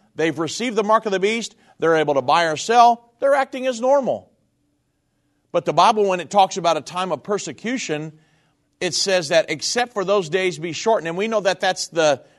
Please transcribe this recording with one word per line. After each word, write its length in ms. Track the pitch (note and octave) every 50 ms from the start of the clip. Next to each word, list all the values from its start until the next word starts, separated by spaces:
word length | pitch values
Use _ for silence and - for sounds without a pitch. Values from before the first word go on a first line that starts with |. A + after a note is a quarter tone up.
| _ _ _
They've 240 | - D#3 E3 C#3 D3
received 380 | E3 D3+ - - A3+ B3+ G#3
the 80 | G#3 G3+
mark 200 | G#3 G#3+ A3+ A3
of 80 | A3
the 80 | F#3+ F#3
beast. 340 | F#3 G#3 A3+ A#3 G#3 - _ _ _ _ _ -
They're 180 | D3+ D#3+ E3
able 180 | D#3 D3+ D3 C#3+
to 80 | C3+
buy 220 | B2 B2+ D3+ E3+ E3+
or 120 | E3 D3+
sell. 560 | C#3+ - - A3+ A#3+ A#3 A#3+ A#3 A#3 _ _ _ -
They're 140 | C#4 C#4 C#4
acting 320 | C#4 C4+ C4+ - C4 B3+
as 140 | C4 B3+ A3
normal. 520 | A#3+ B3+ C#4 C#4+ C4 F#3 B2 G2 - _ _ _ _ _ _ _ _ _ _ _ _ _ _ _ _ _ _ _ _ _ _ _ _ _
But 140 | - F3 -
the 80 | E3+ D3+
Bible, 320 | D#3 F3+ G#3+ A3+ G#3+ G3+
when 140 | G3 F#3 F3+
it 100 | D#3+ -
talks 260 | - G3+ F#3+ F#3+ -
about 220 | G3 E3+ E3+ E3 D#3
a 20 |
time 320 | B2 - D#3 F3+ F#3 F#3
of 100 | D#3+ C3+
persecution, 960 | - F#3+ G#3 F#3+ - E3+ B2 - - A3 C4 B3 - - D3+ D3+ D#3 D#3+ D3+ _ _ _ _ _ _ _ _ _ _ _ _ -
it 140 | F3 F3+ -
says 340 | - - F#3+ F#3+ F3+ E3 C#3
that 220 | F3 D#3+ D3+ -
"except 420 | D#3+ C3+ - - - A#3 A#3+ A#3+
for 120 | - G#3 F#3
those 240 | F3+ G3+ G#3 F3+ D3+
days 280 | D#3 F#3+ F#3+ F#3 E3+ D3
be 140 | D#3 F3
shortened." 360 | D3+ - - A3 A3+ F3 D#3 E3
And 80 | E3
we 120 | F3+ G#3 A3+
know 120 | A3+ G#3+
that 200 | F3+ F#3+ F3+ -
that's 280 | G3+ F#3 F#3 - - -
the, 340 | - E3 D#3+ D3+ C#3 A#2+ - _ _